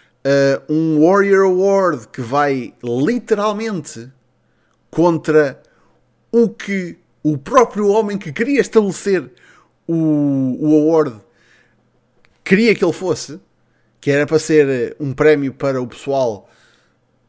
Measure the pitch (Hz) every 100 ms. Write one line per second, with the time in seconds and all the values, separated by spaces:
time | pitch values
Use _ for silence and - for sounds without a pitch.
0 | _ _ 135 139 139 135 - 156 160 151
1 | 160 196 202 196 196 185 196 196 185 139
2 | - - 117 139 147 135 117 - 120 120
3 | 160 240 - 208 214 202 226 185 131 113
4 | 123 _ _ _ _ _ _ _ _ -
5 | 170 160 - 151 143 127 _ _ _ _
6 | _ _ _ 233 220 - - 196 175 -
7 | _ _ 151 143 - 262 233 202 202 214
8 | 208 202 170 135 240 277 185 226 202 -
9 | 202 185 123 _ _ _ _ _ - 165
10 | 156 151 143 135 131 127 151 156 151 165
11 | 143 107 _ _ _ _ _ _ _ _
12 | _ _ _ _ - 190 233 - 175 160
13 | 185 135 - 165 _ _ _ _ _ _
14 | 143 143 147 156 156 156 139 127 113 -
15 | 143 127 151 147 135 131 139 131 123 -
16 | 139 135 123 101 - _ _ _ _ _
17 | _ _